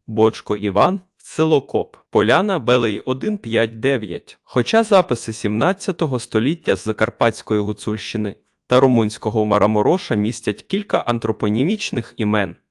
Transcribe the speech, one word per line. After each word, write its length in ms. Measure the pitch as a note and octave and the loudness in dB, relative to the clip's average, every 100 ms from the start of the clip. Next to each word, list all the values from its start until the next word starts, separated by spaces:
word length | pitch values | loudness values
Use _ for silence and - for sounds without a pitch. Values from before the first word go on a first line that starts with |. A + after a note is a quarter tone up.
| - | -8
Бочко 480 | A2 A2 - - G#2+ | 2 2 2 -6 -4
Іван, 440 | G2 F#2+ C#3+ F#3+ - _ | 0 2 2 0 -8 _
село 440 | - - D#3+ D3+ | -12 -2 2 2
Коп, 340 | C#3 G#2+ - - _ | 0 -4 -4 -12 _
Поляна, 500 | A2 G#2 C#3 G#3 F3+ | 0 4 2 2 -2
Белей 400 | A2+ B2 A#2 G#2 | 2 2 2 -2
один 380 | B2+ C3 G#3 G#3 | -4 -4 -4 -6
п'ять 420 | A#2 A2+ A2+ A2+ | -2 -2 -2 -2
дев'ять. 580 | C3 C3+ G#2 E2+ - - | -2 -2 -6 -10 -12 -20
Хоча 400 | _ - A#2+ A3+ | _ -2 2 2
записи 500 | A3 G3 F3 A#2 - | 4 2 2 -2 -4
сімнадцятого 840 | A2 G#2 G#2+ D3 F#3+ - F3 D3+ B2+ | -6 -4 0 0 0 -6 -4 -2 -2
століття 560 | - A2 A#2+ E3 - F#2+ | -2 0 0 -2 -2 -2
з 80 | |
Закарпатської 800 | G#2+ A2 G#2+ - A#2 - - G#2+ | -2 -2 -2 2 0 0 -2 -2
Гуцульщини 760 | G2+ G#2 - A2 - A2 G#2 - _ _ _ | 0 -4 -6 -8 -6 -4 -6 -8 _ _ _
та 120 | B2 | 4
румунського 640 | C3 A#2 A2 - A2 A2 G#2+ | 6 4 0 -2 -4 -2 2
Марамороша 720 | G#2 G#2 G#2+ A2 F#3 - G#2+ | 2 2 2 2 0 -2 -2
містять 460 | G#2 A2+ - G2+ | -2 -4 -6 -6
кілька 360 | - G3 G3+ - | -4 -6 -2 -2
антропонімічних 1160 | - A#2 A2+ G#2+ - G#2+ D3+ G#3 - D3 A2 - | -2 -2 -2 -2 -2 0 0 -2 -4 -6 -8 -4
імен, 380 | G#2+ G#2+ F#2+ - _ | -2 0 -2 -6 _